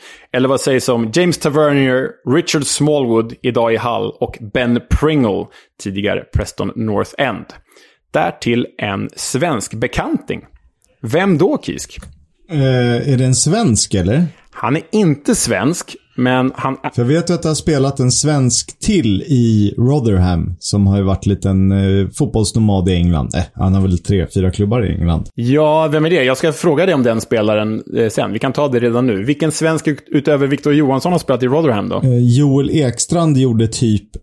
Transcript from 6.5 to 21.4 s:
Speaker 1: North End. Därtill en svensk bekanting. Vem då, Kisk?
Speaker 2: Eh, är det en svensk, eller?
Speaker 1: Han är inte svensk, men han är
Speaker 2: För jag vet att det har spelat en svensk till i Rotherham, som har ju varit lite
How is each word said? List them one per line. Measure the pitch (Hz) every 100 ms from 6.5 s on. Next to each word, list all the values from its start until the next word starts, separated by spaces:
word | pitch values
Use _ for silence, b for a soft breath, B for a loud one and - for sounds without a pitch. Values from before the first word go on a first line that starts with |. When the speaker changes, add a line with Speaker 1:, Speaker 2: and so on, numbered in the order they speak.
| - 98 -
Speaker 1:
North | 110 101 104 -
End. | 135 104 - - b b b b _
Därtill | 151 170 - - 117 - -
en | 107 98 107 -
svensk | - 127 170 123 -
bekanting. | 113 120 - 277 330 - - - _ _ _ _ _
Vem | 120 147 196 160
då, | 185 285
Kisk? | - 69 - - - - _ _ -
Speaker 2:
Eh, | 156 131 127 120 120 143
är | 127
det | 131
en | 127
svensk, | - 208 208 104 -
eller? | 101 87 131 170 B B
Speaker 1:
Han | - 113 147
är | -
inte | 214 190 139 - 220
svensk, | - 98 117 175 - - _ -
men | 127 127 131 -
han | 135 135
är | 143
Speaker 2:
För | -
jag | 120
vet | 160 170
att | 170
det | 165
har | 156
spelat | - 147 135 135
en | 123
svensk | - 147 147 127 - - -
till | - 202 113 95
i | - 135 117 110 101 -
Rotherham, | 120 147 117 95 90 87 - 90
som | - 104 101
har | 101
ju |
varit | 95 95 101
lite | 98